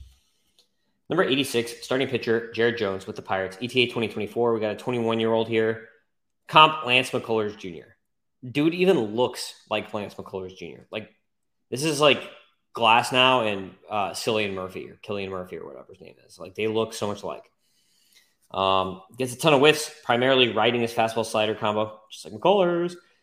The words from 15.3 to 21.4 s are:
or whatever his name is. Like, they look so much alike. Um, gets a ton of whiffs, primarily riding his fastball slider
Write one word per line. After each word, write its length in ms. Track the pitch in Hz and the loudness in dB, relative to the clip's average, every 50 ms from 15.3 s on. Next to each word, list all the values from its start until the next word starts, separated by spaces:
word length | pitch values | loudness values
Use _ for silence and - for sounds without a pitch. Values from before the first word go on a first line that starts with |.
| 95 92 92 92 87 | -8 -8 -10 -10 -12
or 80 | 82 85 | -14 -14
whatever 280 | 76 67 65 - - - | -14 -16 -18 -20 -20 -20
his 80 | - | -20
name 140 | 85 - - _ _ | -20 -20 -20 _ _
is. 100 | _ - | _ -20
Like, 180 | - 85 90 90 | -18 -18 -12 -6
they 120 | - 104 | -4 -4
look 260 | 110 110 110 110 110 - | -2 0 -2 -2 -4 -4
so 140 | - 110 | -6 -6
much 160 | 104 101 101 - | -6 -6 -6 -8
alike. 260 | 85 71 - - _ _ _ _ _ _ _ _ _ _ _ _ _ _ _ _ _ _ _ _ _ | -10 -10 -12 -16 _ _ _ _ _ _ _ _ _ _ _ _ _ _ _ _ _ _ _ _ _
Um, 500 | - 92 95 95 95 95 92 95 92 90 - - - | -4 0 2 2 2 2 0 -2 -6 -10 -16 -14 -8
gets 160 | 123 131 123 120 | -6 -6 -6 -4
a 40 | |
ton 160 | - - 165 151 | 0 4 4 6
of 60 | 131 | 8
whiffs, 300 | 139 151 151 151 - - - - - | 8 6 6 4 0 -10 -12 -8 -2
primarily 460 | - 120 120 127 131 135 127 123 117 | 0 0 2 4 4 4 4 4 4
riding 320 | 104 107 107 120 123 120 | 4 2 2 2 2 2
his 120 | 117 113 - | 0 -2 0
fastball 320 | - 113 113 - 117 107 | 0 0 0 0 -2 -4
slider 300 | - - 110 | -2 0 0